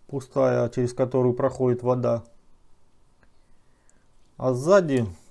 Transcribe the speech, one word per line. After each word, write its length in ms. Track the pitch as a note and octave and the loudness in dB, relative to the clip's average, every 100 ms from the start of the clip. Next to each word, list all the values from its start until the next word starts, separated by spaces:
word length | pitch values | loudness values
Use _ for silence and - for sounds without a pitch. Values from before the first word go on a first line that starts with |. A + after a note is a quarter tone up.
| - | -12
пустая, 600 | C#3 - C3+ C3 B2 A#2+ | -12 -6 0 2 2 -2
через 260 | B2+ B2 | -2 -4
которую 400 | B2 B2+ C3 B2+ | -2 -2 2 0
проходит 500 | B2 C3+ B2+ B2+ B2 | 2 -2 0 0 0
вода. 400 | B2 B2+ A#2+ A#2 - - _ - - - - _ _ _ _ _ _ - _ _ _ _ _ - _ - | 0 0 0 -2 -6 -20 _ -20 -20 -20 -20 _ _ _ _ _ _ -20 _ _ _ _ _ -20 _ -6
А 160 | B2+ | -4
сзади, 540 | B2 D3+ G3+ E3 C3 G#2+ F2 - | -2 4 4 4 0 -2 -8 -16